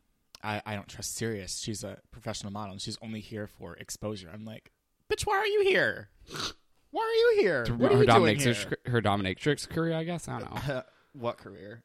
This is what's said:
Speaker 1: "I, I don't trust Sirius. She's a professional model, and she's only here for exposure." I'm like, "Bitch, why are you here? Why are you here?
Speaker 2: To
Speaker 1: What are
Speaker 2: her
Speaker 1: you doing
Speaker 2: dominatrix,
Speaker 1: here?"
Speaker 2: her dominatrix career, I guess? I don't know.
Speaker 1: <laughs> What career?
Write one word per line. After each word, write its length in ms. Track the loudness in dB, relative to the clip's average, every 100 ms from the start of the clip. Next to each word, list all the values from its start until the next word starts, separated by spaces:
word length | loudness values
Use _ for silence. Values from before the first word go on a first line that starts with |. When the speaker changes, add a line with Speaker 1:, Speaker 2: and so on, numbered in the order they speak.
| _ _ _ -12
Speaker 1:
"I, 200 | -6 -6
I 120 | -6 -8
don't 120 | -10
trust 260 | -12 -10
Sirius. 440 | -6 -6 -6 -8 -8
She's 260 | -8 -8
a 140 | -10 -14 _
professional 420 | -16 -10 -10 -8
model, 200 | -10 -10
and 80 | -10
she's 160 | -10 -10
only 180 | -10 -10
here 260 | -10 -10 -10
for 300 | -12 -16 -14
exposure." 540 | -14 -10 -8 -8 -12
I'm 140 | -16 -14
like, 260 | -16 _ _ _ _ -6
"Bitch, 140 | -4 0
why 80 | 0
are 100 | 2
you 160 | 2
here? 440 | 4 4 2 -2 -10 _ -16 -8 -8 -10 _ _ _
Why 120 | -4
are 320 | 0 4 4
you 60 | 6
here? 220 | 4 2
Speaker 2:
To 100 | 0
Speaker 1:
What 160 | 2 6
are 60 | 8
Speaker 2:
her 60 |
Speaker 1:
you 20 | 8
doing 280 | 8 8 4
Speaker 2:
dominatrix, 180 | 4 2 -2
Speaker 1:
here?" 100 | -6 0
Speaker 2:
her 160 | 2
dominatrix 640 | 2 2 0 0 0 0 -2
career, 260 | -2 -2 -2
I 80 |
guess? 240 | -4 -6 -6
I 100 | -8
don't 300 | -6 -6 -4
know. 140 | -4 -8
Speaker 1:
<laughs> 240 | _ _
What 260 | -8 -6 -6
career? 440 | -10 -16 -16 -16